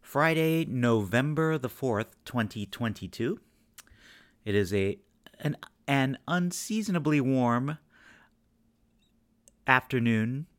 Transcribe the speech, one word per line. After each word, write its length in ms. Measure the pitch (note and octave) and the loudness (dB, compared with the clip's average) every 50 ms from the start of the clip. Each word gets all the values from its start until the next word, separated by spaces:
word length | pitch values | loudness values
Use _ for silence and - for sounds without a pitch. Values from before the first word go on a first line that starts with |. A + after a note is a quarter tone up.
Friday, 640 | _ - - C#3+ D3+ D#3+ E3 D#3 D#3+ D#3+ D#3+ E3 E3 | _ -4 0 2 2 2 2 2 2 2 2 0 0
November 920 | D#3+ C#3 B2+ A#2+ A#2+ A#2 A2 G#2 F#2+ F#2+ A#2+ C3 D3 D3+ D3 D#3+ D#3+ D#3+ D3+ | -2 -2 0 4 4 4 4 2 2 0 0 0 0 0 0 0 0 0 -2
the 100 | B2+ B2 | -4 -6
fourth, 460 | - - - C3 A2+ G2+ A2+ - - _ _ | -8 -4 -2 0 0 0 -2 -4 -10 _ _
twenty 400 | - - B2 A2+ G2 - A2 G2+ | -6 -2 -2 -2 -2 -4 -8 -10
twenty-two. 760 | G2 - - A#2 A2+ G#2 - - F2+ - - A2 C3 G3+ A#3+ _ _ _ _ _ _ _ - - _ - _ - - - - - _ _ _ _ | -10 -6 -4 -4 -4 -4 -6 -10 -12 -6 -4 -4 -4 -4 -4 _ _ _ _ _ _ _ -20 -20 _ -20 _ -20 -20 -20 -20 -20 _ _ _ _
It 100 | A2 G2 | 0 0
is 180 | G#2 G2+ F2 G2+ | 0 0 2 0
a, 280 | G2+ F#2+ G2 - - _ _ _ _ _ - _ - | 0 0 0 -2 -4 _ _ _ _ _ -20 _ -6
an, 160 | - D3+ D3 - - - _ _ _ - | -4 -4 -4 -4 -10 -20 _ _ _ 0
an 280 | C#3 C#3 C3+ C3 C3+ - _ - | 0 2 2 0 -2 -6 _ -2
unseasonably 920 | E3 F3+ F3 F3 F3 - - - G#3 A3 G#3+ G#3 F#3 E3+ C#3+ D3+ D3+ D3 | -2 0 0 -2 -4 -6 -8 -6 -4 -4 -2 -2 -2 0 0 2 2 2
warm 580 | C3 C3 C3+ C3 B2 A#2+ A#2 A#2+ B2+ C#3+ D#3 D3+ _ _ _ - - - - - - _ _ _ _ _ _ _ _ _ _ _ _ _ _ _ _ _ _ _ _ _ _ _ _ - _ _ _ | 2 2 2 2 2 2 2 0 -2 -4 -8 -10 _ _ _ -20 -20 -20 -20 -20 -20 _ _ _ _ _ _ _ _ _ _ _ _ _ _ _ _ _ _ _ _ _ _ _ _ -20 _ _ _
afternoon 800 | - C3 B2+ - - - B2+ A#2 A#2 A2+ A2 G#2+ A#2 B2+ C3+ D#3 - _ | 4 4 4 4 0 -2 0 2 2 2 2 2 0 -4 -6 -8 -12 _